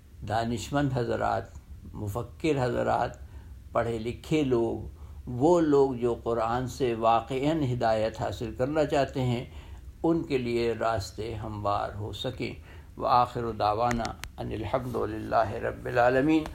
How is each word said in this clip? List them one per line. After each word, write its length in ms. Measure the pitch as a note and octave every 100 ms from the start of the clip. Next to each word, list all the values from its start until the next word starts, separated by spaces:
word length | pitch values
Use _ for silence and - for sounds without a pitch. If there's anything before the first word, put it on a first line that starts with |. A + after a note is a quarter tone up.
| - - G2+
دانشمند 600 | A2 A#2 A#2 - C#3+ C#3+
حضرات، 480 | B2 A#2 G#2+ A2 G#2+ - - - - -
مفکر 720 | - G#2 A#2+ A#2 - D#3+ C3+
حضرات، 460 | B2 A#2+ A#2 A#2 B2 - - - - - -
پڑھے 260 | A#2 A#2 A2+
لکھے 440 | A#2 G#2+ - D#3
لوگ، 540 | C3+ A#2 A2+ G#2+ G2+ - - - -
وہ 340 | B2 D#3 F3
لوگ 340 | D#3 C#3 C3+
جو 200 | A#2+ A#2+
قرآن 540 | A#2 A#2 A#2 A2+ B2 B2+
سے 260 | - B2+
واقعاً 760 | A2+ A2+ A#2 - C3 C#3+ D#3+ B2+
ہدایت 480 | B2 A2+ A2 A2 -
حاصل 340 | A2+ G2+ A2+ G#2
کرنا 260 | C3 D#3
چاہتے 380 | D3 D3 C3+ C3+
ہیں، 220 | B2+ A#2+ - - - - - -
ان 200 | E3 E3
کے 160 | - C3
لیے 360 | A#2+ A#2 A#2 A2
راستے 540 | A2+ A2+ - - A2+
ہموار 560 | A2 A2 G#2 G2+ G#2 A2+
ہو 180 | G#2+ G#2+
سکیں۔ 420 | G2+ C3 B2 A2+ - - - - -
وآخر 520 | A#2 B2 A#2+ B2 A#2 G#2
دعوانا 540 | G#2 G#2+ A#2+ A#2 A2+ - - -
ان 140 | B2
الحمد 440 | A2 G#2 C3+ B2 A2+
للہ 540 | G#2+ G#2+ A2 A2+ G#2
رب 360 | A2+ A#2 A#2 B2
العالمین۔ 580 | B2 B2 C3 D3+ D#3+ D#3